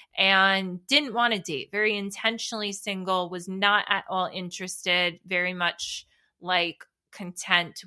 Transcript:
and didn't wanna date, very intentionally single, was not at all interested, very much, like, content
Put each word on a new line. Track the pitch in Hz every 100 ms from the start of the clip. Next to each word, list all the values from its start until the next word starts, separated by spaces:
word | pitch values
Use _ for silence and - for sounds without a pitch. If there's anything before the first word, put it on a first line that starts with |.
| - -
and | 190 190 196 190 190 180 -
didn't | 285 277
wanna | 220 240 208
date, | 170 143 -
very | 202 214 208
intentionally | 202 - 226 233 - 220 208
single, | 196 208 190 185 185 175
was | 180 180
not | 190 202 208 -
at | 196 -
all | 185 180
interested, | 185 180 - 185 - 185 180 175 170 -
very | 180 180
much, | 180 175 - - - - _ _ _
like, | 175 180 170 - - _ _
content | - 180 180 - 175 165 -